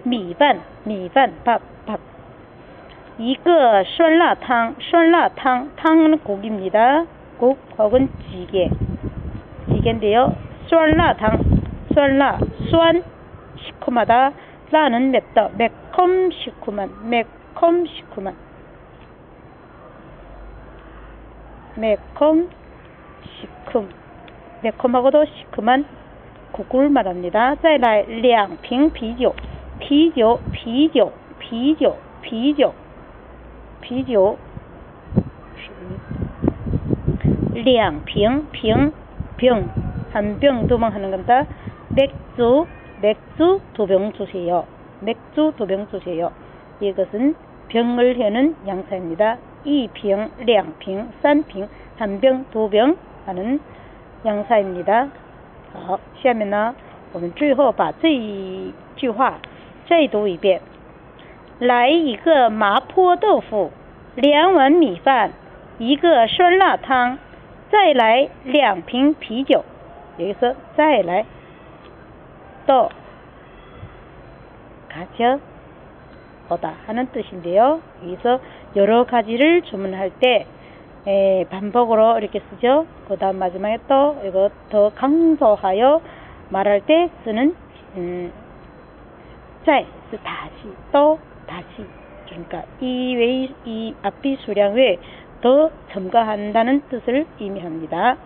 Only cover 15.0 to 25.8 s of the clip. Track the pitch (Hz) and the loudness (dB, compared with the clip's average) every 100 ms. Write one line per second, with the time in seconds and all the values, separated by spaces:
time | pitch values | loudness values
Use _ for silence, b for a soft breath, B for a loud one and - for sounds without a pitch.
15 | 269 247 - 240 202 196 226 - - - | 2 0 2 0 0 -2 -4 -4 -6 0
16 | 359 370 370 - - - - 202 190 - | 2 2 0 -4 -14 -12 -10 -8 -8 -10
17 | 220 240 226 - - - 339 349 330 - | -4 -2 -4 -12 -20 -2 0 2 -2 -10
18 | - - 190 - - - - - - - | -16 -12 -12 -14 -20 -20 -20 -20 -20 -20
19 | - - - - - - - - - - | -20 -20 -20 -20 -20 -20 -20 -20 -20 -20
20 | - - - - - - - - - - | -20 -20 -20 -20 -20 -20 -20 -20 -20 -20
21 | - - - - - - - - 220 208 | -20 -20 -20 -20 -20 -20 -18 -6 -2 -2
22 | - - 302 320 349 - - - - - | -4 0 2 2 0 -10 -20 -20 -20 -20
23 | - - - - - - - 240 190 - | -20 -20 -20 -20 -20 -20 -6 -6 -6 -16
24 | - - - - - - 226 - - 247 | -20 -20 -20 -20 -20 -8 -8 -2 0 2
25 | 254 294 302 - - - 214 262 | 4 4 2 -4 -14 -4 2 2